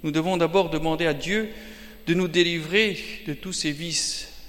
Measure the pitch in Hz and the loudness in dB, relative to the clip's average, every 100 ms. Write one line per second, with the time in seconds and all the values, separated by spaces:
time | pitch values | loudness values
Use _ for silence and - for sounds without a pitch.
0 | 160 151 165 185 165 185 170 196 214 160 | 0 0 2 4 4 4 4 2 0 2
1 | 165 143 147 208 214 - - - - - | 2 0 0 0 -2 -8 -16 -16 -18 -12
2 | - 170 185 170 170 170 156 190 220 175 | 0 2 4 4 4 2 2 2 4 0
3 | - - - 143 185 180 160 147 170 156 | -8 -10 -8 -6 -6 -4 -2 -2 -2 -2
4 | - - - - | -2 -4 -10 -14